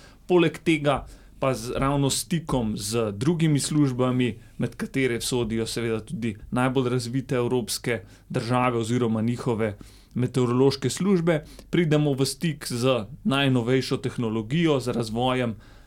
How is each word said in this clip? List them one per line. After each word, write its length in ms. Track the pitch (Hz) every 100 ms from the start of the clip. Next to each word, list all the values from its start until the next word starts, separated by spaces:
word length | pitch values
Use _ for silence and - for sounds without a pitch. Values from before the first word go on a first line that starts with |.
| - - -
Poleg 320 | 180 165 -
tega 360 | - 156 143 127 - - - -
pa 140 | 135
z, 180 | 120 117 -
ravno 340 | 135 143 139
stikom 640 | - - 170 - 131 110 113
z 360 | 104 117 110
drugimi 480 | 98 127 175 160 143
službami, 760 | - 151 143 123 127 127 123 - - -
med 180 | 120 -
katere 440 | 233 135 131 117
sodijo 460 | - 127 113 113 110
seveda 340 | - 117 110
tudi 320 | 104 127 113 101 -
najbolj 400 | 123 127 131 123
razvite 440 | 127 117 131 127
evropske 680 | 131 120 127 107 - - 113 - - -
države 500 | - 113 123 123 117
oziroma 440 | 113 120 117 110
njihove 540 | 113 120 - 110 110 98 - - -
meteorološke 760 | - 123 127 123 123 135 135 127
službe, 540 | - 185 190 165 156 - - -
pridemo 420 | 165 170 151 147
v 140 | 131 135
stik 400 | - 175 143 -
z 360 | 120 127 123 101 147
najnovejšo 720 | 214 139 139 127 117 131 127 127
tehnologijo, 840 | 123 - 113 110 110 156 165 139
z 120 | 120
razvojem, 640 | 117 113 113 127 127 120 110 - -